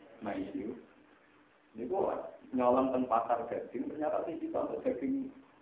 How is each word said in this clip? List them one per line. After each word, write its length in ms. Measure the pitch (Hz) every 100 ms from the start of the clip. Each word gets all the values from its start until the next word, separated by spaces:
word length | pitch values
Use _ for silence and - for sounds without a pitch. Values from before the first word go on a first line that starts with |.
| - -
Mei 240 | 104 95 95
itu. 240 | 95 - - - - - - - - - _ _ 110
Niku 320 | - - 95 - - - - 127
nyolong 320 | 123 127 131
teng 160 | 127
pasar 400 | 127 113 117 117 -
daging, 320 | 98 92 120 143
ternyata 320 | 147 151 -
sing 160 | - 160
kita 240 | 160 -
untuk 160 | - -
daging, 480 | - - 269 - - - - -